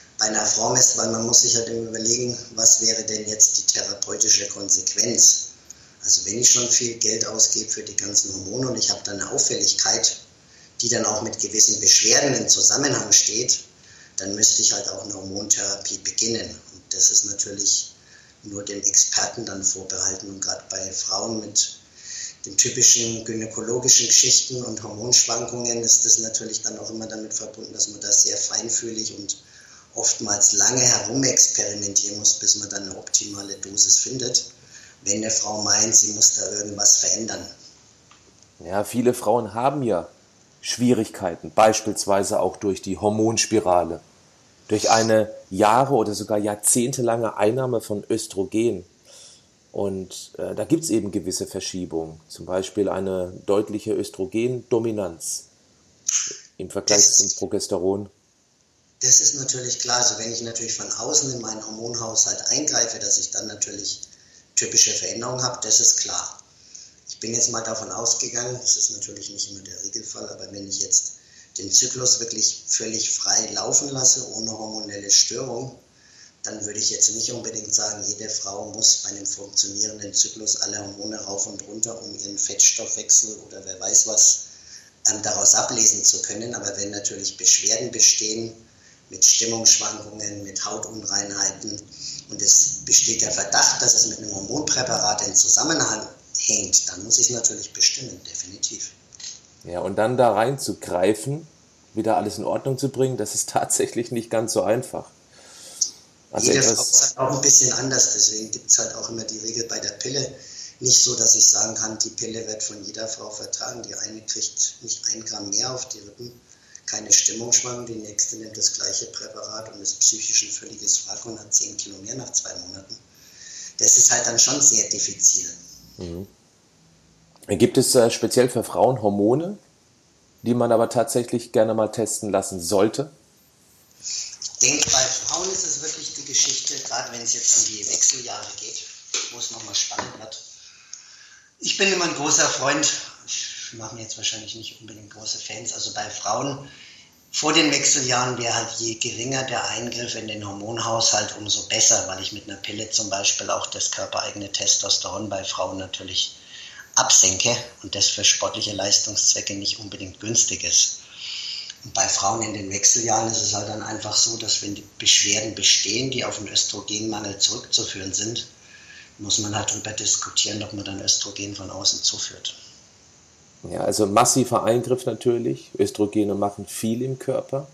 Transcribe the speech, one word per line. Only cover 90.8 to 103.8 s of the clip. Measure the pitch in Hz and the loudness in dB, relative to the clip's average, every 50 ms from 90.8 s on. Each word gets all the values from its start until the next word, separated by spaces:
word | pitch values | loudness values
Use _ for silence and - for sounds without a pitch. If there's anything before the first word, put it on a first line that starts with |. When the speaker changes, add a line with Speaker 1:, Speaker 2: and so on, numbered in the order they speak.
| - - 107 107 101 95 98 101 101 101 104 101 - - - - - 107 101 104 - - - - - - - - - - | -8 -8 -10 -8 -6 -2 -2 -2 -2 -2 -2 -2 -2 -2 -2 -6 -10 -10 -10 -10 -12 -16 -16 -14 -12 -12 -12 -12 -14 -12
Speaker 1:
und | 107 - | -8 0
es | 98 95 - - - - - - - | 4 6 6 6 6 4 0 -4 0
besteht | - - - - 113 110 - | 4 4 6 6 4 2 0
der | - - | 0 0
Verdacht, | - - - - - - - - - - | 0 -2 -2 0 2 4 4 4 4 2
dass | 123 120 - | 4 4 4
es | - - - | 4 4 2
mit | 107 - | 0 -6
einem | 110 104 101 | -8 -8 -8
Hormonpräparat | 98 98 104 120 147 151 - - 127 127 120 113 107 110 107 107 - - | -8 -6 -4 -4 -2 0 0 0 0 0 0 0 0 0 0 0 0 -2
in | 101 95 | 0 4
Zusammenhang | - - - - - 123 156 165 143 123 - 110 107 107 - - - - - - | 4 4 6 4 4 4 2 2 2 0 0 -2 -4 -6 -10 -16 -20 -14 -8 -6
hängt, | - - - 110 104 107 - - - - - | -4 0 0 0 0 0 2 2 2 2 0
dann | - 90 98 | -6 -8 -2
muss | 113 120 120 | 0 2 4
ich's | 123 123 | 4 2
natürlich | 123 117 113 113 107 98 98 - - | 2 2 0 0 0 -2 -10 -8 -2
bestimmen, | - - - - - 131 113 90 90 - - | 0 2 2 0 -2 -8 -10 -14 -16 -16 -14
definitiv. | - - - 90 95 - - - 110 - - - - _ _ _ - - - - - - - _ _ _ - | -12 -12 -12 -12 -10 -6 -6 -6 -6 -6 -12 -14 -16 _ _ _ -20 -18 -16 -16 -16 -16 -20 _ _ _ -14
Speaker 2:
Ja, | 87 87 87 | -8 -6 -4
und | 85 95 98 104 | -4 -2 0 0
dann | 107 113 127 123 | 0 2 4 4
da | 127 117 101 | 4 6 6
reinzugreifen, | 101 113 123 143 139 - 113 98 - - - 85 90 92 98 107 - - 135 143 156 170 - _ _ _ _ _ _ _ _ - | 4 2 2 0 -2 -4 -6 -6 -6 -6 -4 0 2 4 4 2 2 0 -6 -6 -6 -8 -12 _ _ _ _ _ _ _ _ -6
wieder | 107 104 110 110 - | -2 0 2 2 2
alles | 104 107 - 110 | 0 -2 -4 -4
in | 101 | -4
Ordnung | - 92 110 - 135 135 131 | -2 -2 -2 -2 -4 -4 -2
zu | - 131 | -2 -2
bringen, | - 123 131 131 127 107 | 0 0 0 0 0 -2
das | 107 - - | -4 -4 -2
ist | - - - | -4 -2 0
tatsächlich | - 123 - - - - | 0 0 0 0 0 0